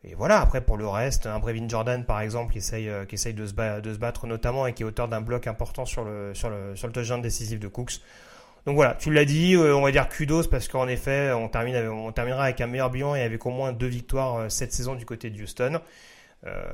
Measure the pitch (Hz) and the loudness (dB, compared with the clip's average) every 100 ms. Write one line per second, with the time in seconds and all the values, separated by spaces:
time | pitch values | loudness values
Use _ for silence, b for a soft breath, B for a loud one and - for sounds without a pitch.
0 | 92 82 123 208 131 131 123 107 104 101 | -12 -4 4 6 6 4 2 2 0 0
1 | 131 - 113 107 110 113 117 113 113 123 | 0 -2 -2 -4 -2 -4 -4 -2 -2 -2
2 | 120 107 110 120 120 110 - 110 107 101 | -2 -2 -2 -4 -2 -2 -2 -4 -4 -6
3 | 98 104 120 107 107 104 110 104 107 107 | -6 -4 -4 -4 -6 -2 -2 -2 -6 -4
4 | 117 - 117 113 120 131 131 117 110 107 | -4 -4 -6 -2 -2 0 -2 -2 -6 -4
5 | 120 110 110 120 117 110 117 - 127 - | -4 -4 -2 -4 -4 -4 -4 -4 -4 -4
6 | 110 104 101 98 120 101 98 95 117 120 | -6 -8 -8 -4 -4 -4 -8 -8 -6 -4
7 | 113 123 117 - 107 110 101 - 123 - | -2 -2 -2 -4 -4 -6 -6 -8 -8 -10
8 | B B B B B B - 143 131 - | B B B B B B 0 6 6 4
9 | 151 151 147 151 175 180 156 139 139 139 | 4 6 6 6 8 8 8 8 6 6
10 | 131 - 147 160 165 135 - 135 127 123 | 4 -2 2 2 4 2 2 -2 0 -2
11 | 139 139 139 120 110 117 120 127 113 110 | 0 0 2 0 0 -2 0 -2 -2 -4
12 | 113 113 120 131 135 123 120 127 131 127 | -6 -4 -2 0 0 0 -2 0 -2 0
13 | 143 147 117 113 127 127 135 117 127 120 | -2 0 -2 -2 -4 -2 -4 -2 -4 -4
14 | 117 135 131 117 110 110 123 - 127 131 | -2 0 0 -2 -4 -4 -2 -2 -4 -6
15 | 113 113 95 101 101 - 127 160 B B | -8 -10 -8 -10 -12 -2 -2 -2 B B
16 | B B B B - 50 50 | B B B B -10 -8 -8